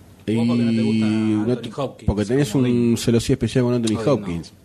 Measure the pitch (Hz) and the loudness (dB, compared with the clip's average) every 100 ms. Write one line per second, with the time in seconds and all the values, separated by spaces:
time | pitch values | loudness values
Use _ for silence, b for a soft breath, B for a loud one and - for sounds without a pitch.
0 | - - - 110 117 120 117 113 110 110 | -20 -12 -4 0 0 0 0 0 0 0
1 | 110 107 110 107 107 123 117 - 131 - | 0 0 0 0 0 -2 -4 -6 -8 -6
2 | 107 101 101 127 143 147 123 120 120 113 | -4 -2 0 0 0 0 2 2 2 2
3 | - 117 - 131 113 131 123 123 113 107 | 2 0 2 0 0 0 0 0 0 0
4 | 110 120 101 85 78 - | 0 0 -2 -8 -10 -16